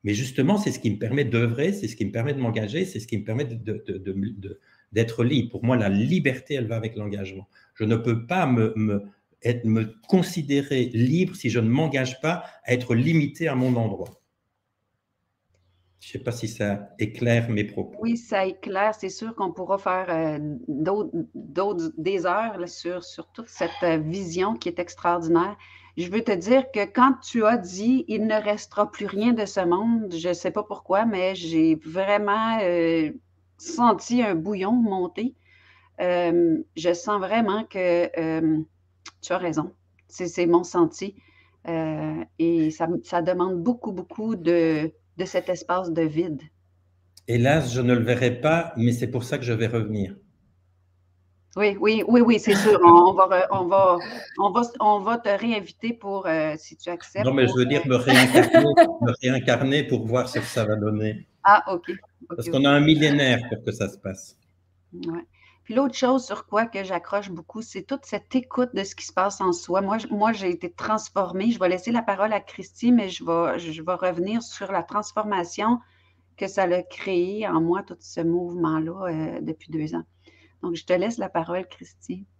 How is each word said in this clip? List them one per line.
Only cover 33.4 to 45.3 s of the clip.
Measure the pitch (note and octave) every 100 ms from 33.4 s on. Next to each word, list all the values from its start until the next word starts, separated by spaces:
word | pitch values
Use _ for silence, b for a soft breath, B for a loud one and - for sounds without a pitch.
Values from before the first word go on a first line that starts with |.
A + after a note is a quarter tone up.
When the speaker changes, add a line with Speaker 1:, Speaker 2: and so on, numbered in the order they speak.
| _ _
Speaker 2:
senti | - - A#3 F3+ - A#3+
un | A3 E3
bouillon | F3 G3+ F#3+
monter. | B3 A3+ F#3+ F3+ - A#3+ - b b b b b -
Euh, | F3+ F3+ F3 E3+ E3+ D#3+ - -
je | E3+
sens | F3 - G#3
vraiment | F#3 A3+ G#3+ G3+
que, | A3 G3 F3+ F3 F3 -
euh, | D#3+ D#3+ D#3+ D#3 D#3 _ _ _ - _
tu | -
as | F#3
raison. | F3+ D#3 F3 _ _ _ _
C'est, | - F3
c'est | F3 F3
mon | E3+
senti. | F3 F3 D#3+ - G3 - b b b b -
Euh, | E3 G#3+ G#3 G#3 D#3 - -
et | E3 E3+ D#3
ça, | D#3 E3 F3
ça | - F3
demande | E3 F3+ F#3 F3+
beaucoup, | E3+ A#3+ A3
beaucoup | F#3 F#3 - A3 G#3
de, | E3 F3 E3 D#3 D#3+ _ _ -
de |
cet | F#3